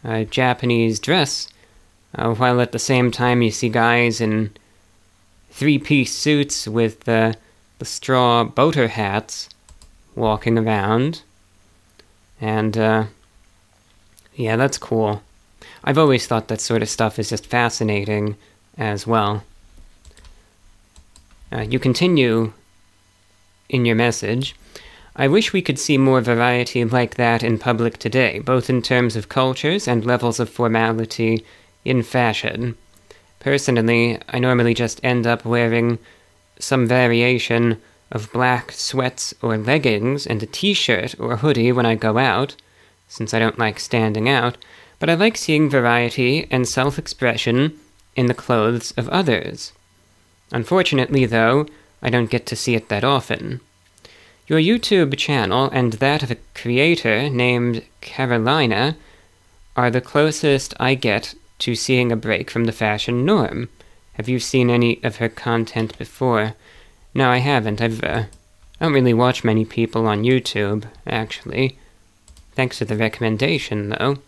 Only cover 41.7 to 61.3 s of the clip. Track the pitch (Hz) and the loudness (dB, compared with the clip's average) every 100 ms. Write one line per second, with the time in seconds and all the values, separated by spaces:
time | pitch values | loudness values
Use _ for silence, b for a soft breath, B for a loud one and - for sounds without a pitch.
41.7 | 123 117 113 113 110 131 113 139 - b | 4 2 2 0 2 2 0 -2 -8 b
42.7 | b b b _ - 110 113 113 - 110 | b b b _ -10 -4 0 0 0 -4
43.7 | 104 - 123 110 107 113 139 120 - B | -4 -4 0 0 0 0 2 0 -4 B
44.7 | B B B 160 170 214 220 - 151 151 | B B B 0 2 2 0 0 2 4
45.7 | 135 120 120 120 - 123 143 - 131 123 | 2 2 2 0 0 0 0 0 -2 -2
46.7 | - 131 139 - - 123 117 - 120 151 | 0 -2 -2 -10 -2 -2 0 0 2 0
47.7 | 156 _ _ _ - 123 120 - 120 110 | -2 _ _ _ -2 0 0 0 2 2
48.7 | 120 - - 120 180 175 107 - - - | 0 -6 -8 -2 0 0 0 -2 -12 -16
49.7 | _ _ _ _ _ _ _ _ 120 113 | _ _ _ _ _ _ _ _ -8 0
50.7 | 185 180 143 127 139 123 113 113 135 147 | 2 2 2 2 2 2 2 4 2 0
51.7 | B B B - 123 113 123 - 113 - | B B B -2 0 0 -2 -4 -6 -2
52.7 | 117 - 104 127 139 - - 110 127 _ | -2 -2 -2 0 0 -2 -8 -6 -10 _
53.7 | _ _ _ B B B B _ 156 160 | _ _ _ B B B B _ 0 2
54.7 | 233 - 202 151 135 - 143 101 107 135 | 2 2 2 2 0 -2 0 2 2 0
55.7 | - 123 110 135 151 135 120 - - 117 | 0 -2 0 0 0 -2 -6 -10 -12 -2
56.7 | 120 151 170 - 107 143 127 123 123 120 | 0 2 2 2 0 0 0 2 2 0
57.7 | 113 - _ - - 131 120 113 156 127 | -2 -8 _ -18 -6 0 0 2 2 2
58.7 | 104 135 160 b b b b b b - | 2 0 -2 b b b b b b -12
59.7 | - 123 120 123 147 151 151 151 139 - | -2 0 0 0 2 2 2 0 0 -2
60.7 | - 127 135 123 104 - | -4 -2 0 0 -2 -4